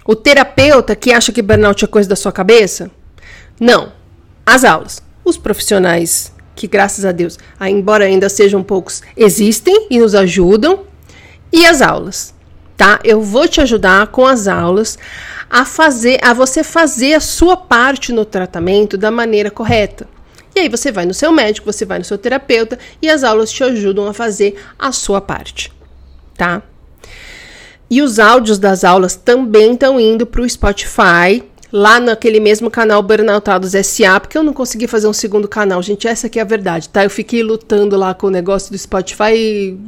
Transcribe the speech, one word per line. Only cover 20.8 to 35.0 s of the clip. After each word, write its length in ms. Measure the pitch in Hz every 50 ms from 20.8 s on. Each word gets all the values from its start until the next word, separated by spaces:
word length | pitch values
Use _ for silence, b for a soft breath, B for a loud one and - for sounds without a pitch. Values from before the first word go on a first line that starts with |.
| - 285
vai 160 | 220 196 175
no 80 | 175 185
seu 160 | - - 320
médico, 420 | 320 311 240 214 208 - - 214 208
você 120 | - 214
vai 140 | 185 190 175
no 60 | 180
seu 140 | - 208 202
terapeuta 580 | - 240 254 269 269 - 247 226 226 226 - - B B B B
e 80 | - 311
as 140 | 311 302 262
aulas 300 | 240 220 214 220 214 -
te 100 | - 262
ajudam 440 | 247 254 220 202 196 196 196 202 208
a 40 | 208
fazer 480 | - 233 226 202 202 202 202 202 B B B B
a 140 | B - 269
sua 300 | 254 - - - 202 196
parte, 520 | 196 - 147 - - - - - - - - - _ - - - - - - - - - -
tá? 240 | - 180 175 180 196 - _ _ _ - - - _ B B B B B B B B B B B B B B B B B -
E 140 | 233 262 294
os 160 | 277 214 214
áudios 400 | 220 208 233 254 233 214 214 196
das 240 | 196 202 190 185 202
aulas 320 | 185 180 190 185 180 -
também 600 | - - - 240 254 262 226 208 214 214 226 247
tão 240 | 240 277 262 269 262
indo 260 | 226 220 226 226 240
pro 220 | 233 - - 240 247
Spotify, 920 | - - - 208 202 - - - - - 214 185 170 170 175 180 202 247 - - _ _ - -
lá 280 | - 202 202 214 226 240
naquele 400 | 247 240 226 220 - 233 220 214
mesmo 320 | 214 208 214 214 233 233
canal 320 | - - 226 214 214 208 208
Burnoutados 720 | 190 220 214 214 220 202 208 208 208 196 185 185 185 185
S 300 | 196 196 - - - 214
A, 160 | 190 185 202
porque 180 | 196 - - 311
eu 60 | 320
não 80 | 302 269
consegui 340 | - 254 240 - 214 240
fazer 220 | 226 - 226